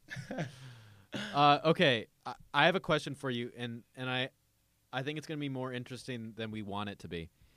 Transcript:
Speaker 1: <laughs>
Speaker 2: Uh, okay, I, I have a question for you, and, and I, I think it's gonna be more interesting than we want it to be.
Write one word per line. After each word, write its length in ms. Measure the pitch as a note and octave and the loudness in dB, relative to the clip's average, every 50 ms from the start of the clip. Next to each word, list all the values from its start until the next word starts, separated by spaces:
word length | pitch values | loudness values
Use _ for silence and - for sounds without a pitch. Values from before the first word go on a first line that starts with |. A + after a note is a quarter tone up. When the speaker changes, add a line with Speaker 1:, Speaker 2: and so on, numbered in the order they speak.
| _ - - - - - | _ -14 -12 -12 -10 -8
Speaker 1:
<laughs> 80 | C4 B3+ D3+ B2 - - - - - A2+ - - - - _ _ - - - G#3 - | -6 -6 -6 -6 -10 -14 -18 -18 -18 -20 -20 -20 -20 -20 _ _ -10 -8 -8 -2 4
Speaker 2:
Uh, 240 | C#3+ D3 D3 C#3+ C#3+ - | 6 8 8 8 8 6
okay, 420 | D#3+ E3 - F3+ C#3+ B2 A2 - - _ _ _ | 4 4 6 6 6 4 4 0 -4 _ _ _
I, 80 | B2+ B2 - - - - | -12 -10 -10 -10 -2 4
I 140 | C#3+ D3+ | 6 6
have 100 | F3 F3+ | 6 6
a 40 | F#3+ | 4
question 340 | - - D#3+ D3 - D3+ C3+ | 2 0 0 0 0 -4 -8
for 160 | - - C3+ | -6 -4 -2
you, 200 | B2 A#2 A#2+ B2 - | -2 -2 -4 -6 -6
and, 260 | A#2+ A#2+ A#2+ A#2 A#2+ - _ _ | -8 -8 -8 -8 -10 -14 _ _
and 140 | C3 B2+ B2+ | -8 -6 -4
I, 180 | B2+ B2+ B2+ C3+ - _ _ _ _ _ _ _ _ _ _ _ - | -2 -2 -4 -4 -6 _ _ _ _ _ _ _ _ _ _ _ -6
I 100 | C3 C3 | -6 -4
think 140 | D3 D3+ | -4 -6
it's 100 | D#3 C#3+ | -6 -8
gonna 140 | - D#3+ D3 | -6 -6 -6
be 80 | D3 C#3 | -4 -4
more 240 | C3 B2+ B2+ C3 B2 | -4 -4 -4 -4 -6
interesting 640 | B2 B2 - B2+ A#2 - - B2+ A#2 A2+ A2+ G#2+ | -6 -8 -8 -10 -12 -10 -8 -8 -8 -8 -10 -8
than 140 | G#2+ A2+ A2 | -8 -8 -6
we 100 | G#2+ A2 | -6 -6
want 300 | G#2 G2 G2 G2+ G#2 G2+ | -6 -6 -4 -4 -4 -6
it 80 | G2 - | -6 -10
to 100 | - E2+ | -10 -8
be. 220 | F2 E2+ E2 - - _ _ _ _ | -6 -6 -6 -8 -12 _ _ _ _